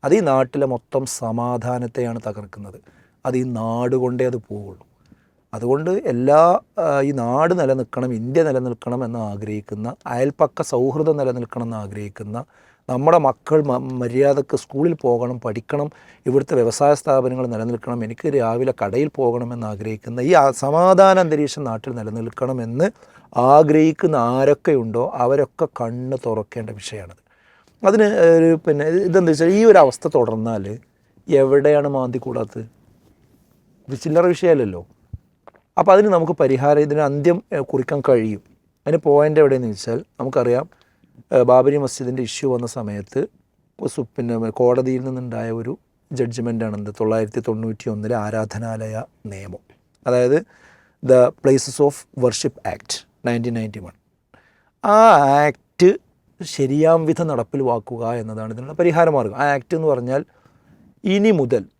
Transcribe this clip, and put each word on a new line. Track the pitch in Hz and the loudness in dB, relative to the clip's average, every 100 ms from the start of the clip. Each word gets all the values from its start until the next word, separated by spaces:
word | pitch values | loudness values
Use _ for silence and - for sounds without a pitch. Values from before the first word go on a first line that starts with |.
| 143 | 2
അത് | 196 | 2
ഈ | 165 | 4
നാട്ടിലെ | 131 131 143 139 | 2 0 -2 -2
മൊത്തം | 120 _ 135 131 - | -4 _ -6 -6 -8
സമാധാനത്തെയാണ് | 113 117 120 123 120 120 120 131 120 117 110 | -6 -4 -4 -6 -6 -6 -6 -6 -6 -6 -10
തകർക്കുന്നത്. | 104 101 - 101 - _ _ _ _ 131 | -12 -16 -18 -20 -20 _ _ _ _ -4
അത് | 127 | -4
ഈ | 127 120 | -4 -6
നാട് | 113 117 123 131 | -6 -4 -2 -2
കൊണ്ടേ | 127 123 127 | -2 -2 -4
അത് | 120 - | -4 -10
പോവുള്ളൂ. | 104 101 95 _ _ _ _ _ _ _ 110 | -16 -16 -20 _ _ _ _ _ _ _ -8
അതുകൊണ്ട് | 120 139 160 190 269 | -2 -2 0 -2 -2
എല്ലാ, | 120 131 147 170 180 _ - | -2 4 6 6 2 _ -4
ആ, | 165 143 139 | -2 0 -2
ഈ | 139 | -4
നാട് | 117 131 165 180 | -2 0 0 0
നിലനിൽക്കണം, | 135 131 123 - 127 113 | 0 -2 -4 -6 -6 -6
ഇന്ത്യ | 117 143 156 | -2 0 0
നിലനിൽക്കണം | 131 127 117 - 123 123 | -2 -4 -8 -8 -6 -6
എന്ന് | 120 107 | -8 -8
ആഗ്രഹിക്കുന്ന, | 101 107 107 101 104 113 - - | -8 -8 -10 -10 -10 -10 -12 -10
അയൽപക്ക | 120 139 - 151 - 156 | -2 -2 0 -2 -2 -4
സൗഹൃദം | 127 131 135 156 147 | -2 -2 -2 -2 0
നിലനിൽക്കണം | 131 123 113 - 117 | -2 -4 -10 -10 -10
എന്ന് | 110 | -10
ആഗ്രഹിക്കുന്ന, | 101 101 104 - 107 110 - _ _ _ - | -12 -12 -14 -14 -12 -12 -14 _ _ _ -8
നമ്മുടെ | 127 147 170 139 | -2 4 4 4
മക്കൾ | - - 156 143 | -2 0 0 2
മ-, | 127 131 127 | -4 -4 -6
മര്യാദക്ക് | 120 127 139 139 139 135 | -4 2 2 2 -2 -6
സ്കൂളിൽ | - 139 165 160 | -6 -4 -2 -2
പോകണം, | 127 120 120 123 | -2 -2 -4 -8
പഠിക്കണം, | 120 110 - 147 147 _ _ _ - | -8 -10 -6 -6 -6 _ _ _ 0
ഇവിടുത്തെ | 135 135 135 | 0 0 0
വ്യവസായ | 117 - 143 147 | 0 2 2 2
സ്ഥാപനങ്ങൾ | - 135 127 127 120 | 2 0 0 -4 -6
നിലനിൽക്കണം, | 113 113 120 - 120 113 | -6 -6 -8 -8 -8 -8
എനിക്ക് | 113 156 139 | -8 -4 -2
രാവിലെ | 113 120 131 - | -2 -2 -4 -4
കടയിൽ | 101 117 147 - | -4 -2 -4 -2
പോകണമെന്ന് | 127 120 120 120 110 | -2 -2 -6 -10 -10
ആഗ്രഹിക്കുന്ന | 104 107 107 - 120 131 | -8 -8 -10 -10 -6 4
ഈ | 175 | 4
ആ | 139 127 | 4 0
സമാധാന | 139 156 180 190 190 190 | -2 2 4 8 8 6
അന്തരീക്ഷം | 175 151 147 - 135 | 4 0 -2 -4 -8
നാട്ടിൽ | 113 131 120 | -8 -8 -10
നിലനിൽക്കണമെന്ന് | 107 110 113 - 127 131 113 120 190 - _ _ _ - 127 | -8 -8 -10 -6 -6 -4 -6 -2 -2 -4 _ _ _ 0 6
ആഗ്രഹിക്കുന്ന | 143 156 156 156 156 185 147 117 127 | 6 8 4 4 2 -2 0 0 0
ആരൊക്കെയുണ്ടോ | 139 147 - 139 113 113 127 135 | 2 2 2 0 -2 -4 -6 -2
അവരൊക്കെ | 123 139 139 - 160 - | 0 0 -2 -4 -8 -6
കണ്ണ് | 117 123 127 135 120 | -8 -8 -8 -6 -4
തുറക്കേണ്ട | 110 104 120 110 104 | -6 -6 -12 -12 -14
വിഷയമാണത്. | - 107 90 - _ _ _ _ _ _ 196 | -14 -16 -18 -20 _ _ _ _ _ _ 2
അതിന് | 214 208 - 170 165 | 4 2 4 6 6
ഒരു, | 165 165 | 4 2
പിന്നെ, | 165 147 151 175 196 | 0 -2 0 0 2
ഇതെന്താ | 175 175 | 2 2
വെച്ചാൽ | 151 165 202 | 2 2 4
ഈ | 226 | 8
ഒരു | 190 | 8
അവസ്ഥ | 139 - 160 147 | 8 2 -2 0
തുടർന്നാൽ | 117 113 113 110 98 117 _ _ _ _ - 139 | 0 -2 -4 -6 -8 -12 _ _ _ _ 0 2
എവിടെയാണ് | 135 139 143 147 143 | 4 4 4 2 0
മാന്തി | 139 127 127 | -4 -4 -6
കൂടാത്തത്? | 127 120 110 - 113 _ _ _ _ _ _ _ _ _ _ _ - | -8 -8 -8 -10 -14 _ _ _ _ _ _ _ _ _ _ _ -14
ഇത് | 131 | -10
ചില്ലറ | 165 160 175 | 0 2 2
വിഷയമല്ലല്ലോ. | 175 180 151 110 87 85 _ _ - _ _ - _ _ - | 2 2 2 0 -6 -14 _ _ -20 _ _ -20 _ _ 0
അപ്പോൾ | 175 | 6
അതിന് | 190 208 | 6 6
നമുക്ക് | 180 160 165 | 2 0 0
പരിഹാരം, | 139 131 143 147 147 | 0 2 2 2 2
ഇതിന് | 147 143 | 0 0
അന്ത്യം, | 143 151 175 - | 0 0 0 -2
ഏ, | 156 135 | -6 -4
കുറിക്കാൻ | 135 131 147 135 | -4 -4 -2 2
കഴിയും. | 123 110 101 _ _ _ _ | 2 2 -6 _ _ _ _
അതിന് | - 160 156 | -4 -2 4
പോയിന്റ് | 143 151 151 | 4 4 4
എവിടെയെന്ന് | 147 131 120 | 4 2 -2
വെച്ചാൽ | 98 - 117 - _ | -8 -6 -8 -8 _
നമുക്കറിയാം, | 123 131 120 123 160 _ _ _ _ _ _ | -4 -2 0 -2 -2 _ _ _ _ _ _
ഏ, | 131 123 | 2 6
ബാബരി | 127 131 143 | 6 4 0
മസ്ജിദിൻ്റെ | 135 - 123 131 117 | -4 -6 -8 -6 -8
ഇഷ്യൂ | - 139 | -4 -4
വന്ന | 123 120 - | -4 -6 -10
സമയത്ത് | 107 104 101 135 - _ _ _ _ - - | -10 -10 -8 -6 -6 _ _ _ _ -10 -8
സു-, | - 123 - | -6 -10 -8
പിന്നെ | 117 117 113 - | -6 -4 -6 0
കോടതിയിൽ | 123 127 127 127 131 | 2 2 0 -4 -6
നിന്നുണ്ടായ | 127 127 113 113 113 | -10 -10 -10 -8 -8
ഒരു | 117 165 _ _ _ 127 | -10 -12 _ _ _ -6
ജഡ്ജ്മെൻ്റാണ് | 120 117 120 113 110 104 | -6 -4 -6 -4 -6 -8
എന്ത്, | 104 104 | -12 -6
തൊള്ളായിരത്തി | 110 110 107 120 117 | -2 -2 -2 -6 -6
തൊണ്ണൂറ്റി | 110 113 107 - | -6 -6 -8 -8
ഒന്നിലെ | 107 107 117 | -8 -4 -4
ആരാധനാലയ | 104 110 110 107 113 110 110 110 - _ 110 | -4 -6 -6 -8 -10 -10 -10 -10 -12 _ -16
നിയമം, | 98 98 - _ _ _ _ - | -16 -16 -18 _ _ _ _ -2
അതായത് | 123 123 151 202 _ _ _ _ _ 127 | 2 2 2 -2 _ _ _ _ _ 4
the | 127 123 - | 6 6 2
Places | 135 135 - - 143 | 2 2 0 0 0
of | 139 - - | 0 -18 -2
Worship | 123 113 143 - - | -2 0 -6 -6 -12
Act | - - - _ _ 123 | -12 -10 -12 _ _ -6
നയൻറ്റീൻ | 120 120 117 | -4 -4 -6
നയൻറ്റി | 110 104 87 | -8 -12 -18
വൺ. | _ _ _ _ _ _ _ _ _ - | _ _ _ _ _ _ _ _ _ 2
ആ | 214 226 170 139 143 147 | 6 8 8 6 4 2
ആക്ട് | - _ _ 180 - _ _ _ _ | -2 _ _ 4 4 _ _ _ _
ശരിയാം | 170 - 135 143 160 165 160 | -14 -4 -2 2 4 2 2
വിധം | 160 165 | -2 -2
നടപ്പിലാക്കുക | 131 113 143 131 117 - 120 117 120 | -4 -4 -4 -2 -4 -6 -8 -6 -6
എന്നതാണ് | 110 110 110 | -8 -10 -10
ഇതിനുള്ള | 110 135 156 | -12 -14 0
പരിഹാര | 175 160 165 147 | 2 4 4 2
മാർഗം. | 107 104 | -2 -2
ആ | 143 139 | -2 -2
ആക്ട് | - 165 | -4 -4
എന്ന് | 156 | 0
പറഞ്ഞാൽ | 131 120 135 170 _ _ _ _ _ _ _ 202 | -2 -2 -6 -6 _ _ _ _ _ _ _ -2
ഇനി | 196 214 185 | 2 2 2
മുതൽ | 127 120 98 _ | 0 -2 -4 _